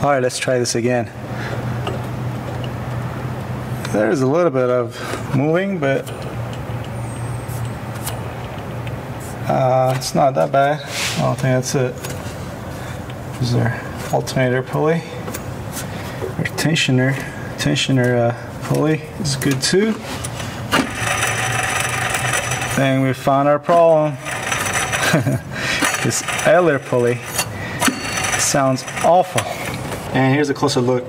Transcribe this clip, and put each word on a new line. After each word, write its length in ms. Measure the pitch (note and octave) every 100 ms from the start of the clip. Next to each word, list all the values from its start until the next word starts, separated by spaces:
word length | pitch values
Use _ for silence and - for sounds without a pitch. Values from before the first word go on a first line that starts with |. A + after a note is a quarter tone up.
| C#3+
All 60 |
right, 100 | C#3+
let's 160 | B2+ -
try 180 | - B2+
this 180 | A#2+ B2
again. 360 | A#2 B2 A2+ - - - - - - - - - - - - - - - - - - - - - - - - - - - -
There's 300 | G#2 G#2+ D3
a 40 | C3
little 260 | D#3 F3+
bit 180 | C3+ B2+
of 640 | B2 A#2 A#2 - - - C3+
moving, 440 | C#3+ E3 G3 F#3+
but, 300 | C#3 C3+ - - - - - - - - - - - - - - - - - - - - - - - - - - - - - - - - - - A#2+
uh, 440 | C3+ C3 C3 C3 C3
it's 180 | - F3
not 180 | D3 C3+
that 140 | D#3
bad. 320 | C#3 C#3 D3+ - - - -
I 40 |
don't 120 | C3+ B2
think 260 | C3 C3
that's 140 | C3 D3
it. 180 | B2+ - - - - - - - - - - - - - - -
Is 100 | B2
there 300 | A#2+ A#2 - - - -
alternator 500 | C#3 C3+ - B2+ B2+
pulley? 360 | C3 C#3+ D3+ E3 E3 - - - - - - - - - - - - -
Or 80 | - -
tensioner, 580 | D3 B3+ - B2+ C3 C3+ - - - -
tensioner, 720 | - D3 - C3+ B2 B2 A#2
uh, 320 | A#2 - -
pulley 380 | - C#3 D3 D#3 - -
is 160 | D3+ C3+
good 260 | C#3+ C3
too. 300 | - F3+ A3 G#3+ - - - - - - - - - - - - - - - - - - - - - - A#2+ - - - - -
Then 240 | C3+ C3+
we 100 | C3+
found 380 | B2+ - C#3 C#3+
our 100 | D3
problem. 560 | C#3+ E3+ E3 D#3+ D3+ C3+ - - - - - - - - -
<laughs> 320 | D#3+ - C3+ - - - - - - B2+
This 180 | - - - -
Eller 340 | D#3+ F3 C#3
pulley 360 | - B2+ A#2+ A#2+ - - - - - - - - - - - -
sounds 460 | - D3+ C3+ B2+ - -
awful. 380 | E3+ F3 F3+ - - - - - - - -
And 200 | C3+ C3
here's 160 | C#3 C#3+
a 40 |
closer 280 | C3+ D3 C3
look. 220 | B2 B2+